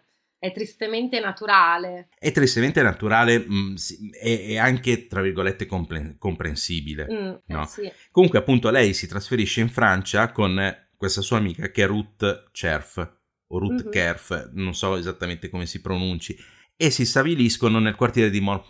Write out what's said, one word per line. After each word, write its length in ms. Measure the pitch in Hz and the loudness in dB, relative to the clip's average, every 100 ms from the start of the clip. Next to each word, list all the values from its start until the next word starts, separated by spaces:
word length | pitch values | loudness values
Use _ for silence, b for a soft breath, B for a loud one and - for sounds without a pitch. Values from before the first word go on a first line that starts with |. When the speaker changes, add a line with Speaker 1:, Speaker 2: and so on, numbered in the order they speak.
| _ _ _ _ | _ _ _ _
Speaker 1:
è 140 | 185 | -8
tristemente 680 | 185 214 - 214 226 247 240 | -6 -8 -6 -6 -4 -2 -4
naturale. 920 | 202 190 214 196 170 170 180 180 180 _ | -4 -4 4 4 6 2 -2 -10 -16 _
Speaker 2:
È 140 | 147 | 0
tristemente 520 | - 135 117 131 165 | 4 4 4 2 4
naturale, 640 | 117 - 107 113 117 117 - | 2 2 2 4 6 4 2
mm, 260 | 101 98 | -2 -2
sì, 360 | 95 - 90 104 | -6 -10 -12 -14
è, 360 | - 113 113 101 | -6 -2 -2 -2
è 60 | 110 | 2
anche, 480 | 127 127 123 113 - | 2 2 0 0 -2
tra 140 | 95 | -2
virgolette, 440 | 95 90 95 95 101 | -2 0 -2 -2 -4
compre-, 480 | 92 82 80 78 73 | -4 -4 -6 -8 -6
comprensibile, 880 | 101 82 78 73 - 82 73 76 73 | -6 -4 -6 -6 -4 -4 -6 -8 -8
Speaker 1:
Mm, 180 | 220 190 | -6 -8
eh, 120 | 180 - | -10 -10
Speaker 2:
no? 180 | 78 | -8
Speaker 1:
sì. 260 | - - 196 B B | -8 -8 -12 B B
Speaker 2:
Comunque, 260 | - 180 104 | 4 6 4
appunto, 320 | 104 131 113 | 4 4 4
lei 240 | 131 107 | 4 4
si 140 | 92 87 | 2 -6
trasferisce 520 | 95 - 120 101 - | -8 -4 -2 0 0
in 100 | 113 | -2
Francia 600 | - 110 95 92 101 113 | 2 2 2 0 0 0
con 560 | - 98 95 98 90 _ - | 2 0 2 -2 -4 _ -8
questa 260 | 123 104 | -4 -4
sua 160 | 92 117 | 0 0
amica 320 | 101 85 160 | 0 -4 -4
che 120 | - | 0
è 40 | 98 | 2
Ruth 640 | 104 104 - 101 101 _ | 0 -4 -2 -2 -2 _
Cherf, 640 | - 87 76 - - 82 _ _ _ - | -6 -2 -2 -4 -10 -10 _ _ _ -8
o 80 | 90 | -4
Ruth 260 | 101 247 107 | -2 -4 -2
Speaker 1:
Mhm. 40 | |
Speaker 2:
Kerf, 600 | 104 85 82 - 87 - | -2 0 -2 -6 -8 -8
non 220 | 82 95 | -6 -6
so 200 | 85 95 95 | -4 -2 -2
esattamente 520 | 87 90 87 85 85 | -4 -8 -8 -8 -10
come 160 | 90 | -8
si 160 | 87 90 | -8 -8
pronunci, 560 | 90 92 92 87 - - B B B - | -6 -4 -2 -4 -8 -14 B B B 0
e 140 | 160 | 2
si 160 | 131 120 | 2 2
stabiliscono 720 | 139 143 160 120 - 120 110 | 2 2 4 2 4 2 2
nel 160 | 110 104 | 2 2
quartiere 320 | 123 120 107 | 0 4 2
di 120 | 101 | 2
Mon-, 220 | 98 98 - | -2 -4 -8